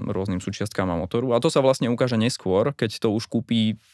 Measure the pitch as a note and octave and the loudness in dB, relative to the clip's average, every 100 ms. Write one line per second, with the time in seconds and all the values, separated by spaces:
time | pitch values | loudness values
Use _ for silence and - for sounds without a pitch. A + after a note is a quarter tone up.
0 | - F#2 G2 F#2 - - G#2+ - F#2 E2+ | -4 -4 -4 -4 -6 -6 -6 -4 -2 -2
1 | F#2 A#2 B2+ A#2+ D#3+ D#3 C3 C3+ A#2+ A#2+ | -2 -2 0 2 2 4 4 2 2 0
2 | B2+ A2+ A#2 - F#2+ F#2 C3 - A2+ - | 0 2 0 -2 0 2 2 0 -4 -2
3 | A2+ G#2+ - A#2 A2 A#2 A2 G#2 _ | 0 0 -2 -4 0 2 2 -2 _